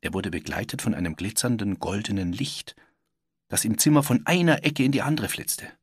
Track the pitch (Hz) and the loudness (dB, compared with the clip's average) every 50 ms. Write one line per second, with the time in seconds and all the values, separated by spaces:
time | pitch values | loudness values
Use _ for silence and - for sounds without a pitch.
0 | - - - 95 92 95 85 85 - - - - 107 - - - - 117 - - | -6 -4 -4 -4 -4 -4 -4 -6 -6 -6 -6 -6 -6 -6 -8 -4 -2 -2 -2 -2
1 | - 85 78 - 87 101 - - - 123 123 107 104 101 95 - - - 95 101 | -2 -4 -4 -4 -6 -4 -2 -2 0 0 0 0 0 -2 -2 -4 -4 -4 -4 -4
2 | 107 - 101 98 92 87 87 - 143 143 - - - - - _ _ _ _ _ | -4 -2 -2 -2 -2 -2 -2 -2 -4 -6 -6 -10 -12 -14 -16 _ _ _ _ _
3 | _ _ _ _ _ _ _ _ _ _ - 98 - 113 110 - - 151 151 147 | _ _ _ _ _ _ _ _ _ _ -4 -2 0 0 0 4 4 6 6 6
4 | 143 - 123 113 - - 170 180 175 170 151 - - 151 147 - 127 131 139 127 | 6 4 2 2 4 2 2 4 6 4 4 4 2 -2 2 2 2 4 4 2
5 | - 143 156 147 110 - - - - - - - - - - _ | 2 0 0 0 -2 -4 -6 -6 -4 -6 -6 -6 -8 -16 -18 _